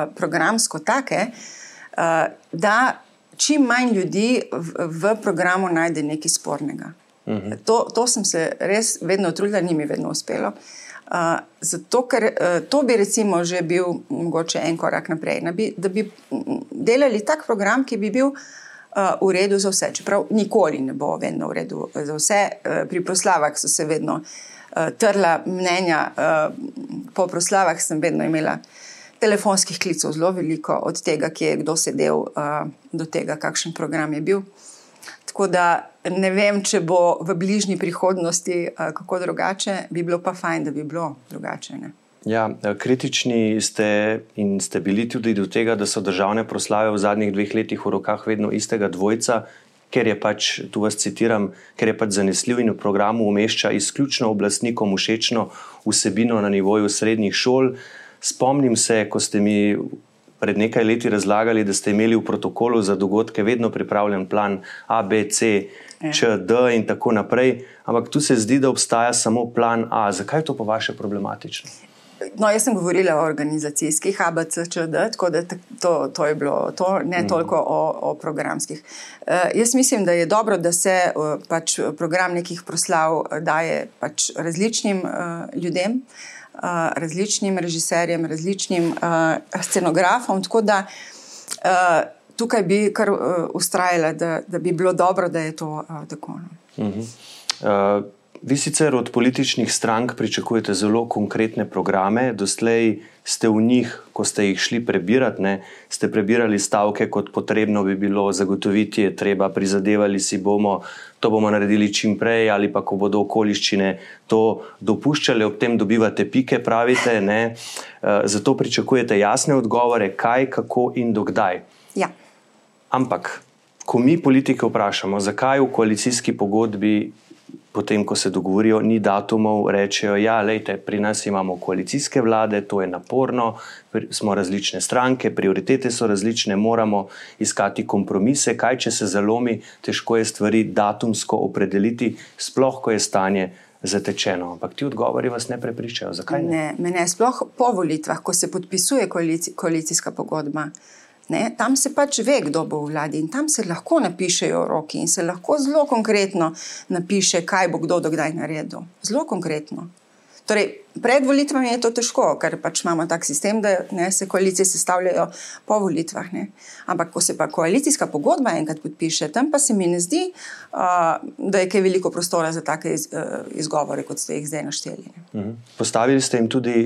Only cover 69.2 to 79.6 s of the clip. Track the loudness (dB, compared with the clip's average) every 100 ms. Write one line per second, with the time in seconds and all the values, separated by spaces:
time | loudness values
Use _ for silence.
69.2 | 2 0 0 2 2 2 0 0 0 -2
70.2 | -2 -2 -2 -4 -2 -2 -2 -6 -6 -4
71.2 | -6 -8 -10 -14 -14 -20 -20 -20 -20 -12
72.2 | -10 0 2 2 2 0 2 2 4 4
73.2 | 2 0 -2 -2 -4 -2 -2 -2 -2 0
74.2 | 0 0 -4 -4 -4 -4 -2 0 -2 0
75.2 | 0 0 -4 -10 -12 -4 0 0 -2 -2
76.2 | -2 0 0 0 -2 -2 0 0 0 -2
77.2 | 0 0 0 0 0 0 0 -2 -4 -4
78.2 | -6 -6 -4 -4 -8 -12 -16 -20 -18 -10
79.2 | -2 2 2 2